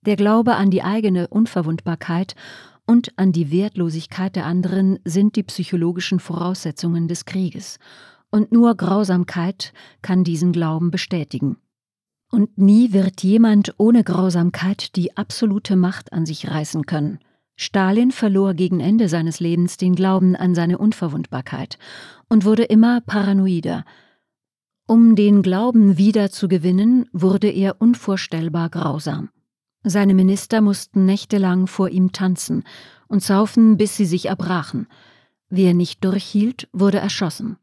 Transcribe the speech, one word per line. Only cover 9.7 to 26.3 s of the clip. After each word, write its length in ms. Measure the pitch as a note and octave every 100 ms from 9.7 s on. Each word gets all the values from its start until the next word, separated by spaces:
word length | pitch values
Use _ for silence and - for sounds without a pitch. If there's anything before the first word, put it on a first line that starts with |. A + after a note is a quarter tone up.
| _ - _
kann 220 | - F#3
diesen 300 | F3 E3 F3+
Glauben 360 | F3 E3 D#3+ F3
bestätigen. 680 | F3+ - F3 D3 B2+ C#3 - _ _ _ _ _ _ _
Und 260 | A#3+ G#3 -
nie 340 | G3 G#3 A#3+
wird 300 | G3 F#3+ -
jemand 540 | F#3 A3 A3+ G#3 G3+ -
ohne 260 | G#3+ A#3+
Grausamkeit 920 | G3 F3+ F#3 F3 F3 - F#3 G3+ - -
die 220 | F3 -
absolute 580 | G#3 - A3 G3 - F#3+
Macht 380 | F3+ F#3+ -
an 120 | - D#3+
sich 240 | D#3 -
reißen 380 | D#3 D3+ D#3+ D3
können. 320 | D#3 D3 G3 _ _ _ _
Stalin 560 | - G3+ F#3 G#3 B3
verlor 440 | - G#3+ G3 G3 E3+
gegen 240 | F3+ F3
Ende 280 | D3 A3 G#3
seines 320 | E3+ D#3+ D#3
Lebens 380 | E3+ E3+ F3 -
den 160 | F3+
Glauben 420 | F3+ F#3+ F#3+ F#3 F3+
an 200 | F3+ F3
seine 240 | E3+ F3+
Unverwundbarkeit 960 | G#3+ A3 E3+ D3+ - C3 B2 - - - - - - - _
und 160 | A3
wurde 200 | G3 A3
immer 380 | A#3 G#3+ A3+ A#3+
paranoider. 840 | A#3 G#3 G3 G3 F#3+ F3 E3 E3+ D#3 _ _ _ _ _ _ _ _ _ -
Um 280 | A3+ A#3 G#3+
den 280 | G#3 G3+
Glauben 560 | F#3 F#3 A#3+ A#3 G3+ E3+
wieder 320 | G3 G#3+ G3